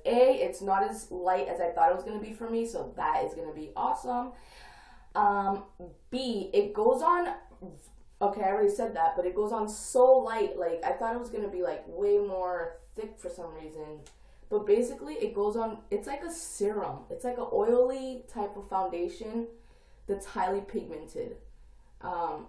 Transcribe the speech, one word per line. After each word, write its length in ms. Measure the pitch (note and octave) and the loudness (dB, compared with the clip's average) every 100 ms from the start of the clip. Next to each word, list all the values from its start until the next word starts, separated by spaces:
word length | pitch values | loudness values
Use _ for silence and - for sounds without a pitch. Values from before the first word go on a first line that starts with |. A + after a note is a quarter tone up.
| - | 2
A, 300 | A#3+ C4 - | 6 6 6
it's 260 | F3 - | 0 -2
not 280 | G3+ F#3+ G#3+ | 0 2 0
as 220 | - - | -4 -10
light 380 | F3+ F3+ F#3 - | -4 0 0 0
as 100 | - | -2
I 120 | E3+ | -2
thought 200 | - E3 | 4 4
it 40 | F3+ | 4
was 100 | G#3+ | -2
gonna 160 | G#3+ | -8
be 100 | G#3+ | -8
for 180 | - A3+ | -8 -4
me, 160 | A3+ A#3 | -2 -2
so 280 | F3 - - | -4 -8 -4
that 300 | - D#3+ - | 0 0 -2
is 80 | |
gonna 200 | E3 D#3 | -4 -10
be 180 | D3+ - - | -10 -10 -4
awesome. 560 | - - B3 B3 C4 - - - - - - - - G#3+ | -2 -2 -2 -4 -4 -10 -20 -20 -20 -20 -20 -20 -6 2
Um, 480 | G#3 G3+ G3 G3+ - - F3 - - | 4 4 2 -2 -4 -16 -18 -18 -8
B, 400 | B3 C4 G#3 - | -4 -2 -2 0
it 200 | G3+ G3+ | 2 2
goes 280 | G#3 A3+ C4+ | 4 4 6
on, 320 | E4 F4 F4 - - - F#3 - - - - - | 4 4 2 -4 -10 -18 -18 -18 -20 -20 -18 -2
okay, 200 | G3+ G#3 | 0 2
I 100 | F#3+ | 0
already 180 | G#3 G3+ | 4 4
said 260 | G3+ A#3 E3+ | 4 -2 2
that, 220 | E3 F3+ | 2 4
but 80 | F3+ | 0
it 100 | F#3 | 2
goes 160 | G#3 | 0
on 160 | A3+ G#3+ | 0 -2
so 520 | - - C4 B3+ C4 | -6 0 8 10 10
light. 380 | A3+ A3+ G3+ - | 6 0 0 0
Like, 240 | F3+ - - | -2 -2 -2
I 80 | |
thought 200 | - A3+ | -2 -2
it 60 | A#3+ | -4
was 100 | A#3 | -6
gonna 200 | G#3 G3+ | -6 -6
be, 120 | F3+ | -4
like, 220 | F3 - - | -4 -4 -8
way 340 | - G3+ G3+ | -2 4 4
more 580 | G3+ F#3 F3+ F3 E3 - - - | 2 -2 -2 -4 -6 -10 -16 -12
thick 240 | G#3+ - | -12 -10
for 100 | F3+ | -12
some 240 | E3+ E3 | -10 -12
reason. 460 | D#3+ D#3 D#3 D3+ D3+ - - - - - | -12 -14 -12 -12 -14 -18 -20 -20 -20 -4
But 160 | G#3 G3+ | -2 4
basically, 460 | A3 B3 - D4 | 4 4 -4 -10
it 200 | D#4 G#3+ | -4 -4
goes 220 | G3+ G#3 A3+ | 0 0 0
on, 240 | A3+ G#3 - | -2 -6 -4
it's 180 | G#3 C#4 | -4 -4
like 160 | C#4+ | -8
a 60 | E4 | -8
serum. 680 | E4 - - G#3 G#3 F3+ - - | -10 -10 -2 -2 -2 -4 -8 -10
It's 140 | - | -8
like 140 | B3 B3 | -6 -6
an 100 | A#3+ | -2
oily 720 | G3+ A3 B3 B3+ C4+ C4 B3+ - | 0 4 6 4 2 -6 -10 -10
type 260 | A3+ G3+ G3+ | -8 -6 -8
of 100 | G3 | -4
foundation 800 | F#3+ - - - - A3 A#3 A#3 - - - _ - - | -2 -2 -2 -4 -6 -8 -6 -8 -10 -20 -20 _ -14 -6
that's 180 | G3+ - | -6 -6
highly 340 | A3 - G3+ | -2 -2 -2
pigmented. 800 | G3+ A3 - D#3 D3+ - - - - - - - - - | -4 -6 -6 -10 -10 -8 -8 -10 -18 -20 -20 -20 -20 -14
Um, 460 | - F3 E3+ - | -8 -4 -4 -6